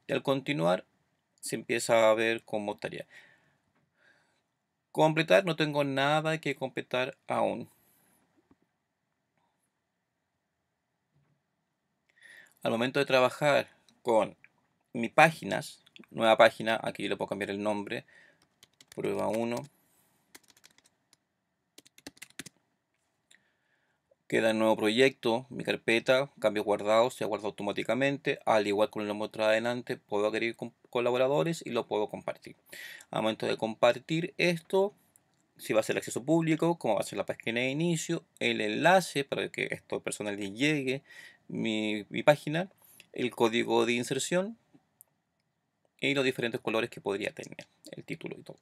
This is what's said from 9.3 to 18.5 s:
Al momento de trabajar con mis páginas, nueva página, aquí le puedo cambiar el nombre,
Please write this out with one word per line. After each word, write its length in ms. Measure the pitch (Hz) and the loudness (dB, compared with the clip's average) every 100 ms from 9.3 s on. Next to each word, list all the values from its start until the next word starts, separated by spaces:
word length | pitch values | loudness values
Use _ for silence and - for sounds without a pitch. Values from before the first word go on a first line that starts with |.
| _ _ _ _ _ _ _ _ _ _ _ _ _ _ _ _ _ _ _ _ _ _ _ _ _ _ _ _ _ - - - _ | _ _ _ _ _ _ _ _ _ _ _ _ _ _ _ _ _ _ _ _ _ _ _ _ _ _ _ _ _ -20 -20 -20 _
Al 80 | 120 | -2
momento 300 | 113 127 143 | 0 0 0
de 60 | 139 | 2
trabajar 600 | 131 127 - 147 131 - _ _ _ | 4 4 2 2 2 0 _ _ _
con 340 | 123 113 90 - _ _ _ _ _ | 2 4 4 -4 _ _ _ _ _
mis 180 | 120 113 | -6 0
páginas, 720 | - 160 160 98 98 - - _ - - | 6 4 4 -4 -6 -6 -16 _ -20 -12
nueva 260 | - 110 110 | 2 4 8
página, 420 | 113 - 110 113 | 6 6 -2 -2
aquí 280 | 110 - 101 | -4 -6 -4
le 80 | 98 | -4
puedo 120 | 101 | -6
cambiar 220 | 101 101 | -6 -4
el 100 | 101 | -4
nombre, 460 | 104 104 101 117 - - - _ _ | -2 -4 -6 -10 -12 -20 -20 _ _